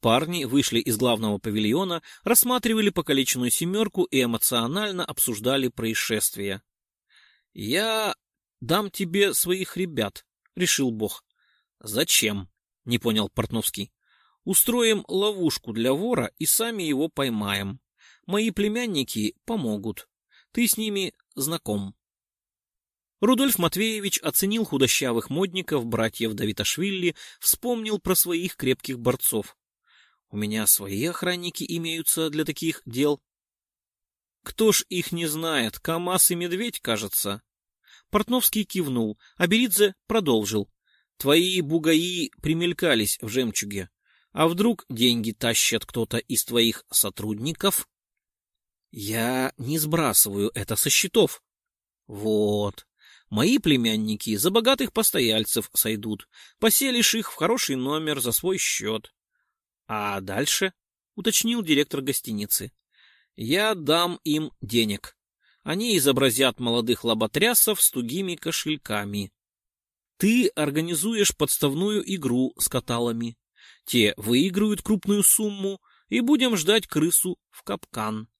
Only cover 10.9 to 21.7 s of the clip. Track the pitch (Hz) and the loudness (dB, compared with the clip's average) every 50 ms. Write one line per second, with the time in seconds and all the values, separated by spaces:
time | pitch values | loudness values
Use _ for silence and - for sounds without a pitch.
10.9 | 113 107 107 98 - - _ _ _ _ _ _ _ _ _ _ _ _ - 107 | 0 -2 -4 -4 -4 -8 _ _ _ _ _ _ _ _ _ _ _ _ -12 -6
11.9 | - 113 156 - - - - 107 107 101 92 - _ _ _ _ _ _ _ 123 | -2 -2 0 2 2 2 2 2 -2 -4 -8 -10 _ _ _ _ _ _ _ -2
12.9 | 120 117 - 117 110 107 104 95 _ - 120 - - 113 104 - - - 98 - | -2 0 0 0 0 0 -2 -2 _ -4 -4 -2 -4 -4 -4 -4 -6 -6 -12 -12
13.9 | _ _ _ _ _ _ _ _ _ _ _ - 190 - - - 233 247 233 226 | _ _ _ _ _ _ _ _ _ _ _ 0 2 2 2 2 2 2 4 2
14.9 | 220 202 - - - 190 202 214 208 190 175 151 - - _ 123 107 113 113 127 | 2 2 -2 -4 -2 0 0 0 -2 0 0 0 0 -2 _ -8 -4 -2 0 0
15.9 | 135 151 196 240 247 170 120 - _ _ 160 156 - - 220 233 233 208 175 156 | 0 0 0 -2 -2 -2 -2 -4 _ _ 0 0 2 2 0 -2 -4 -4 -2 -2
16.9 | 143 131 156 165 _ - 139 131 117 107 104 101 101 98 101 98 113 131 _ _ | 0 0 0 -2 _ -2 -2 -2 0 -2 -2 -2 -2 -2 -2 -4 -8 -10 _ _
17.9 | _ _ _ - - _ _ - 180 208 220 226 - - 202 208 214 240 247 226 | _ _ _ -20 -20 _ _ -2 -2 0 0 0 0 0 -2 0 0 -2 -4 -2
18.9 | 190 147 127 - - 110 107 110 - _ _ - 226 220 143 113 107 104 98 113 | -2 -2 -2 -2 -2 -2 -2 -4 -4 _ _ -6 -4 -4 -2 -2 -4 -4 -6 -8
19.9 | 101 - - _ _ _ _ _ _ _ _ _ _ 226 240 220 - - 220 214 | -8 -8 -14 _ _ _ _ _ _ _ _ _ _ 0 2 2 2 0 -2 -2
20.9 | 202 196 190 175 - _ _ _ _ - 135 147 165 160 _ - | -2 -2 -4 -4 -6 _ _ _ _ -6 -4 -4 -4 -6 _ -4